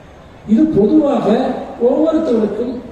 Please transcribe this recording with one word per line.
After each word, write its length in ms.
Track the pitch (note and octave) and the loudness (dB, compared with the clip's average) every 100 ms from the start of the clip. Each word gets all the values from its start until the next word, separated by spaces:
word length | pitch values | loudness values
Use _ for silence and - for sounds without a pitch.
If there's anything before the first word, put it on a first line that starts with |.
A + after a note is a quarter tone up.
| - - - - - | -20 -20 -20 -18 -2
இது 140 | A3 | 2
பொதுவாக 640 | D#4 G3 G#3+ D#4 C#4 B3 F#3+ A#3 C4 - - - | 2 2 4 4 2 0 0 0 -2 -6 -10 -2
ஒவ்வொருத்தருக்கும் 920 | A#3 D4 D#4+ D#4 D4 A3 G#3 A3 B3 - - | 0 2 0 0 0 0 0 -4 -6 -8 -12